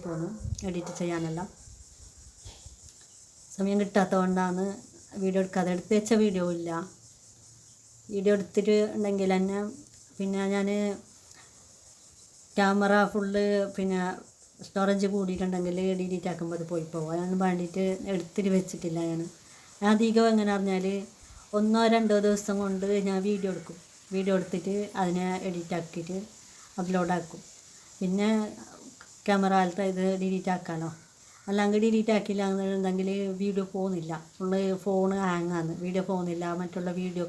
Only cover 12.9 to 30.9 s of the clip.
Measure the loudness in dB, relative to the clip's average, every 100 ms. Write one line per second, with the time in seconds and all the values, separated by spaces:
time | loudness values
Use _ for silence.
12.9 | 4 4 2 0 0 2 2 0 -2 -2
13.9 | 0 -2 -6 -12 -20 -20 -20 -8 -2 0
14.9 | 2 0 0 -2 -2 -2 -2 -2 -2 0
15.9 | 0 -2 -4 -4 -6 -6 -6 -4 -4 -4
16.9 | -6 -4 -4 -2 0 2 0 -2 -2 -2
17.9 | -2 -4 -4 -4 -2 2 2 0 -6 -4
18.9 | -2 -2 -4 -6 -12 -20 -20 -20 -2 2
19.9 | 4 4 4 6 4 4 2 0 0 0
20.9 | -2 -6 -14 -20 -20 -4 2 4 6 6
21.9 | 6 6 4 4 2 0 0 0 0 0
22.9 | 2 2 0 0 0 -2 -4 -8 -16 -18
23.9 | -20 -8 -2 2 2 0 -4 -2 -2 -2
24.9 | -2 0 0 0 -2 -4 -6 -4 -6 -6
25.9 | -8 -8 -8 -10 -16 -20 -20 -14 -6 -2
26.9 | 0 2 0 -4 -12 -18 -20 -20 -20 -18
27.9 | -6 -2 2 2 2 0 -8 -16 -18 -20
28.9 | -20 -20 -8 0 4 4 4 4 2 -2
29.9 | 0 0 0 0 -2 -2 -4 -4 -6 -6